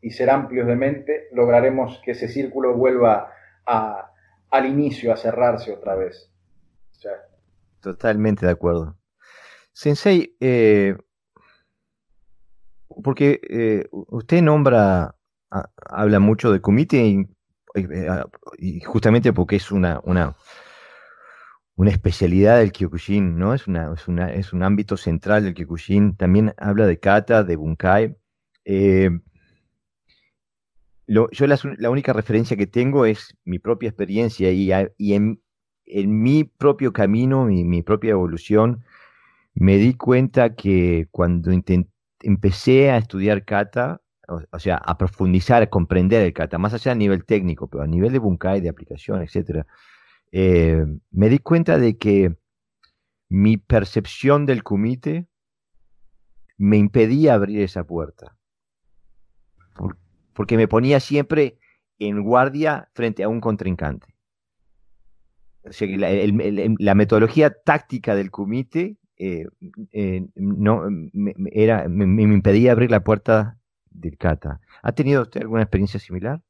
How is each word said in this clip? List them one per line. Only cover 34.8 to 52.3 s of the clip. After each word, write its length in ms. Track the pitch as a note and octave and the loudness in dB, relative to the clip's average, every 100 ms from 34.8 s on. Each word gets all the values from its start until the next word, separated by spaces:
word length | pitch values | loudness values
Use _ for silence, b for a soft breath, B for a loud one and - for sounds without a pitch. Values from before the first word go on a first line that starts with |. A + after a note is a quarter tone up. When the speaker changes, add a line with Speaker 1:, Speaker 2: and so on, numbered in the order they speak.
| G2 _ | -2 _
Speaker 2:
y 160 | G2+ | -2
en, 280 | G2+ G#2 A2 _ _ _ _ _ | 0 0 -4 _ _ _ _ _
en 360 | G2+ G2 G#2+ | -4 -2 0
mi 220 | A#2 D3+ | 2 2
propio 480 | D3+ _ C#3+ C#3 C3 | 0 _ 0 0 -2
camino, 540 | G2 G2 A2 C3 C3+ B2 | 0 0 2 0 0 2
mi, 180 | F#2 | 0
mi 180 | E2+ F2 | 0 -2
propia 300 | E2+ G#2 A2+ | -2 -2 0
evolución, 720 | G2+ F2+ D#2+ - G#2 A2+ A#2+ b b b b b b b | 0 0 -6 0 2 2 -2 b b b b b b b
me 240 | - F#2+ G2 | 0 4 6
di 160 | A2+ | 4
cuenta 600 | B2+ - B2+ C3 - A#2 A2+ | 2 0 2 2 2 0 0
que 520 | G2 F#2 F2 E2 D#2+ | 0 2 2 0 -2
cuando 420 | - F2 F2 E2+ | -2 0 0 0
inten-, 340 | F#2 - F2+ F2+ _ _ _ | -2 2 0 0 _ _ _
empecé 720 | A2+ G2 G2+ F2+ - C3 C#3 | -2 0 0 0 2 4 4
a 60 | B2 | 2
estudiar 480 | A2+ F#2+ G2 G2+ G2 | -2 -4 -2 -2 -2
kata, 560 | G2+ G2+ B2 B2+ - _ _ - | -4 -4 -4 -6 -8 _ _ -14
o, 140 | E2+ D2+ | -14 -12
o 80 | E2 | -8
sea, 160 | G2 F2 | -4 -4
a 220 | E2 E2+ | -4 -4
profundizar, 640 | F#2 - F#2 F#2 - A#2+ | -4 -2 0 0 2 2
a 80 | A2 | 2
comprender 540 | G2 E2 F#2 F#2 A2+ | 0 0 0 2 2
el 100 | F#2 | 0
kata, 240 | D#2 D#2+ E2+ | -2 -6 -4
más 160 | G2+ | -4
allá 180 | A#2 C3 | -4 -4
a 40 | A#2+ | 0
nivel 280 | G#2 F#2+ | 0 -2
técnico, 460 | - G#2+ F#2 D#2 C2+ | 0 -2 0 -6 -10
pero 160 | C2+ D2 | -8 -4
a 20 | |
nivel 240 | E2+ G#2+ | -2 0
de 80 | C3 | 0
bunkai, 400 | A2 F2 F#2 G2 | -2 -2 -2 -2
de 80 | F2 | -4
aplicación, 540 | D2+ - E2 - G2 | -8 -16 -16 -8 -8
etcétera, 440 | E2 G2+ E2+ D#2 D2+ b b b b b _ | -6 -8 -6 -8 -8 b b b b b _
eh, 540 | F#2 F#2 F2+ E2 E2 D#2 D2+ _ | -2 2 4 4 2 -2 -6 _
me 180 | F2 G#2+ | 0 2
di 100 | C3+ | 2
cuenta 380 | - E3+ E3 D#3 | 2 0 2 2
de 180 | A#2+ G#2+ | 2 0
que 400 | G#2+ G2+ F2+ | 2 2 2